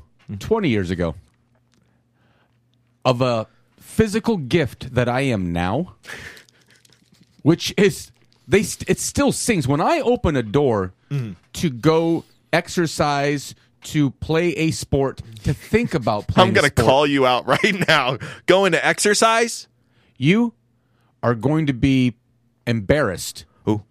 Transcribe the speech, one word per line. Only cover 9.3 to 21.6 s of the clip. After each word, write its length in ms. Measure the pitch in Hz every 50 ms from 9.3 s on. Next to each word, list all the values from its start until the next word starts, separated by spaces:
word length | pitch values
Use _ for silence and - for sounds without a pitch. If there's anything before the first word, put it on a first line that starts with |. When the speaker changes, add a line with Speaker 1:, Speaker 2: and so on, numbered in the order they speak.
| 175
Speaker 2:
sings. 340 | - - - 233 180 127
When 140 | 120 143 143
I 180 | 175 240 330 339
open 360 | 254 - 247 240 - 185 156
a 60 | 135 120
door 480 | 107 101 143 147 135 117 104 95 92 - _ _ _
Speaker 1:
Mm-hmm. 220 | 139 143 123 110 92 - _ _ -
Speaker 2:
to 140 | - - 175
go 540 | 127 117 104 151 160 160 170 165 165 160 - - _ _ _ _ -
exercise, 1000 | 165 170 - - - 175 151 - - 165 147 143 143 143 143 147 143 - - - - _ _ _ _ -
to 280 | - - 151 147 135 -
play 400 | - - - 156 160 175 175 151
a 160 | - 160 160
sport, 500 | 131 - - - - 139 135 135 - - - - 113 - -
to 100 | - 147
think 400 | - - - - 220 240 - -
about 340 | 160 113 120 110 104 101
Speaker 1:
<laughs> 20 | -
Speaker 2:
playing 200 | - - 185 185
Speaker 1:
I'm 40 | 185
gonna 140 | 208 175 143
Speaker 2:
a 20 |
sport, 160 | - - 117
Speaker 1:
call 200 | 147 131 139 151
you 200 | 147 143 139 131
out 200 | 127 127 123 73
<laughs> 20 | -
right 380 | 131 - - 220 190 196 170 -
now. 280 | 160 151 135 123 131 110 - - - - -
Going 260 | - 170 190 196 190 165
to 140 | 151 120
exercise? 800 | 147 170 - - 208 208 - 226 226 226 233 233 233 - - - - _ _ _ _ _ _ _ _ _
Speaker 2:
you 380 | _ 123 143 185 220 240 233 - _ _ _ _ _ _ _ _ _ _ _ _ _ -
are 100 | 117 120
going 300 | 113 101 131 151 160